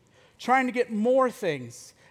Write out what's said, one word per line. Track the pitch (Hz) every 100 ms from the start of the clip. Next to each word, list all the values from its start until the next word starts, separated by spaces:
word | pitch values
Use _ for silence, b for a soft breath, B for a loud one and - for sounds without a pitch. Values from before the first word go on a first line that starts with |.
| _ b b b
trying | - 262 254
to |
get | 240 226
more | 214 233 262 254
things | - 185 139 120 - - _ b